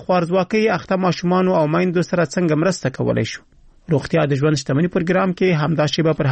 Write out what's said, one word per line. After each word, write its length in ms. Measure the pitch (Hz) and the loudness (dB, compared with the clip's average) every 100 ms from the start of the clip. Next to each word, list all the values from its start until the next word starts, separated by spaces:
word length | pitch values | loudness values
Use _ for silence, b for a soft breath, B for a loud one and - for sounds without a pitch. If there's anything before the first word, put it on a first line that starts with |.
خوارځواکۍ 680 | - 180 170 190 185 220 214 185 | 0 0 2 0 0 0 0 0
اخته 200 | - 190 185 | -2 -2 0
ماشومانو 500 | 170 175 180 185 180 | -2 0 2 2 2
او 60 | 151 | 2
میندو 280 | 165 185 175 | 0 0 0
سره 220 | 170 175 | 0 0
څنګه 300 | 160 - 175 151 | -2 0 0 2
مرسته 280 | 180 180 135 | 0 0 -4
کولی 360 | - 123 117 117 | -4 -2 0 -2
شو؟ 100 | - _ _ - - - | -6 _ _ -20 -14 -2
روغتیا 380 | 143 - 165 151 | -2 0 0 0
د 120 | 139 | 0
ژوند 200 | 156 151 | 0 0
شتمني 260 | - 139 175 | 0 0 0
پروګرام 400 | 185 170 180 190 180 | 0 0 0 0 0
کې 260 | 185 156 | 0 2
همدا 220 | 151 151 151 | 0 0 0
شیبه 260 | - 160 | 0 0
پر 140 | 160 143 | 0 0